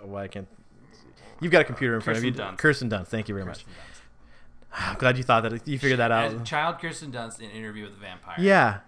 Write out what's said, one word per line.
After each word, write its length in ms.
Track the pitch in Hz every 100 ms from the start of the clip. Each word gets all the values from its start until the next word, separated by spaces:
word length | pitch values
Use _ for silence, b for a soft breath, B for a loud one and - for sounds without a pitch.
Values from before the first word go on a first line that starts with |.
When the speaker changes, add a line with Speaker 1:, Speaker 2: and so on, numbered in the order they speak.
Speaker 1:
Why 220 | 101 101
I 40 | 98
can't. 200 | 101 90 - - - - - - - B B
You've 120 | 170
got 80 | 170
a 20 |
computer 300 | 143 123 127
in 60 | 113
front 180 | 107 113
of 60 |
you. 80 | 123
Speaker 2:
Kirsten 220 | 127 98
Dunst. 40 | 92
Speaker 1:
Kirsten 320 | 151 139 120
Dunst. 160 | 101 90
Thank 200 | 113 107
you 60 |
very 120 | 101 90
Speaker 2:
Kirsten 200 | - -
Speaker 1:
much. 80 | B B B B - b b b - -
Speaker 2:
Dunst. 160 | - -
Speaker 1:
<sighs> 20 |
I'm 60 | 101
glad 180 | 127 127
you 60 |
thought 180 | 123 113
that. 80 | 110 113 -
You 120 | 135
figured 140 | 139
Speaker 2:
She, 40 | 127
Speaker 1:
that 140 | 117
out. 220 | 113 113
Speaker 2:
as 80 | 113 117
child 320 | 151 160 170
Kirsten 320 | 165 - 147
Dunst 280 | 120 113 110
in 100 | 110
Interview 340 | 110 107 107
with 100 | 101
the 60 | 98
Vampire. 340 | 101 90 92 165
Speaker 1:
Yeah, 400 | 190 190 120 98